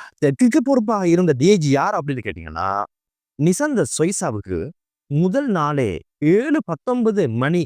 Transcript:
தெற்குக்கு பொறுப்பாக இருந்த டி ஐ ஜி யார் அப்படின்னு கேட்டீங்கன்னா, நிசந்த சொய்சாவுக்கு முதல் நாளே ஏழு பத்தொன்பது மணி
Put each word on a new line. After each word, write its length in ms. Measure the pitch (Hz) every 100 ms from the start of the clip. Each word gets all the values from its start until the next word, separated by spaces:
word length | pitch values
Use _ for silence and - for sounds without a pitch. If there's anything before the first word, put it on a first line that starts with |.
| - -
தெற்குக்கு 420 | 143 139 247 294
பொறுப்பாக 440 | 240 277 214 214 180
இருந்த 240 | 170 180
டி 160 | 127 160
ஐ 80 | 208
ஜி 140 | 151
யார் 260 | 135 170 208
அப்படின்னு 280 | 143 131
கேட்டீங்கன்னா, 440 | 107 90 80 80 95 98 104 _ _ _ _ -
நிசந்த 460 | 151 185 302 254 147
சொய்சாவுக்கு 720 | - 160 208 160 107 98 90 110 - _ _ -
முதல் 400 | 143 180 233 285
நாளே 400 | 190 147 143 117 85 - - 147
ஏழு 300 | 196 277 302
பத்தொன்பது 580 | 214 160 - 247 226 208 151
மணி 280 | 113 131 175